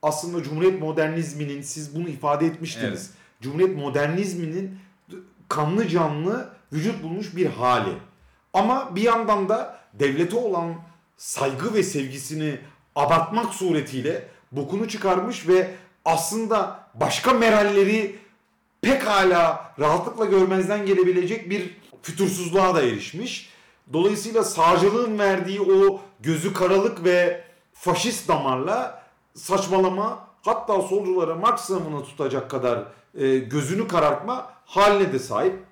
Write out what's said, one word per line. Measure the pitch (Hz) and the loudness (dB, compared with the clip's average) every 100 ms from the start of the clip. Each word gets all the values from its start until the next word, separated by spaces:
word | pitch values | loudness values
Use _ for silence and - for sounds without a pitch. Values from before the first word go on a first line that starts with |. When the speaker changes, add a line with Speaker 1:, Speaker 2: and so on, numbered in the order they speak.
Speaker 1:
aslında | 151 147 170 175 | -2 -4 -6 -6
Cumhuriyet | 143 156 185 185 | -6 0 2 2
modernizminin, | 156 156 156 165 156 147 147 143 | -2 -2 0 -2 -4 -6 -8 -8
siz | 139 156 151 147 | -10 -12 -10 -8
bunu | 170 | -8
ifade | 131 147 147 165 | -4 -2 2 0
etmiştiniz. | 160 160 117 110 92 - | -2 -10 -6 -6 -6 -12
Speaker 2:
Evet. | - _ _ | -20 _ _
Speaker 1:
Cumhuriyet | 127 147 185 151 | -10 0 0 0
modernizminin | 143 135 147 170 202 175 160 170 190 - - _ _ - - _ _ | -4 -2 -2 -2 -4 -4 -6 -6 -8 -12 -20 _ _ -20 -20 _ _
kanlı | 151 151 190 208 | -2 0 0 0
canlı | 170 160 147 170 240 254 - _ | 2 0 0 -2 -4 -8 -18 _
vücut | 151 185 - | -4 -4 -4
bulmuş | 156 180 214 170 | -8 -8 -8 -2
bir | 185 | -2
hali. | - 123 123 95 87 - _ _ _ _ | 0 2 2 0 -6 -12 _ _ _ _
Ama | 185 214 262 254 180 | 0 2 0 -2 0
bir | |
yandan | 226 233 214 208 190 | 2 2 2 0 2
da | 220 - - _ | -2 -4 -12 _
devlete | 104 139 139 170 220 | -2 -2 0 0 0
olan | 240 180 170 170 - _ _ _ | -2 -2 -4 -8 -16 _ _ _
saygı | - - 135 131 190 | -12 -4 -4 -2 -2
ve | 220 | 0
sevgisini | - 147 135 135 - 156 156 135 - _ _ - | 0 -2 -6 -10 -10 -6 -6 -6 -12 _ _ -2
abartmak | 143 160 165 214 220 | 2 2 2 -2 -4
suretiyle | - 185 156 131 131 131 170 - - _ | -4 0 0 -2 -6 -4 -6 -8 -20 _
bokunu | 135 135 196 226 | -8 -6 -4 -4
çıkarmış | 214 190 185 208 233 160 | -4 0 0 -2 -6 2
ve | 185 185 - - _ | 2 2 -6 -20 _
aslında | 156 165 - 220 220 220 175 - - | -2 0 -2 -4 -2 0 -2 -6 -20
başka | 113 147 - 240 | -4 -2 0 2
Meralleri | 240 226 214 202 202 196 220 202 - - _ _ _ _ _ | 4 6 6 6 4 4 2 -2 -8 -20 _ _ _ _ _
pekala | 220 269 214 202 185 175 165 - - - | 0 2 2 4 4 6 4 2 -8 -2
rahatlıkla | 147 170 233 226 | 2 2 -2 -2
görmezden | 208 190 190 190 180 208 196 | 4 6 6 4 0 -2 2
gelebilecek | 190 180 180 175 220 175 | 4 4 4 0 -4 -4
bir | 196 180 - - - | -6 -6 -12 -20 -20
fütursuzluğa | - 160 190 175 175 180 185 | -14 -2 0 0 -2 2 2
da | 170 | 4
erişmiş. | 127 107 - 160 233 - - - _ _ _ | 2 0 -8 -10 -10 -10 -16 -20 _ _ _
Dolayısıyla | 143 190 208 226 226 | 0 0 0 -2 -2
sağcılığın | 180 175 165 180 196 220 233 214 | -2 2 4 6 4 2 0 0
verdiği | 202 185 170 196 | 2 2 -2 -2
o | 185 190 196 190 - _ | 4 6 6 4 -10 _
gözü | 139 160 185 | -4 -2 -2
karalık | - 185 190 220 185 | 0 2 4 2 0
ve | 175 180 175 175 - _ _ | 2 4 4 0 -10 _ _
faşist | _ 180 170 226 220 - | _ -2 -2 -2 -4 -2
damarla | 156 135 127 151 226 254 - - _ _ | 0 0 -2 0 -2 -4 -10 -20 _ _
saçmalama, | - - 190 165 190 190 190 214 - - _ | -18 -2 -2 2 2 2 2 -4 -4 -16 _
hatta | - 226 - 196 | -4 -4 0 0
solculara | - 196 190 185 165 | 2 0 0 0 0
maksimumunu | 165 214 - - 190 160 147 | 0 0 0 -2 -4 -4 -6
tutacak | 123 - 139 135 127 | -10 -4 -2 -2 -4
kadar, | 135 123 117 101 - _ | -2 0 -2 -4 -16 _
e, | - 135 131 | -2 2 2
gözünü | 113 143 135 190 226 | 0 -4 -2 -4 0
karartma | 175 151 143 208 254 - - _ | 2 2 0 -4 -8 -8 -18 _
haline | - 202 202 190 | 4 6 6 2
de | 131 | 0
sahip. | - 104 185 185 - | -2 0 0 -2 -14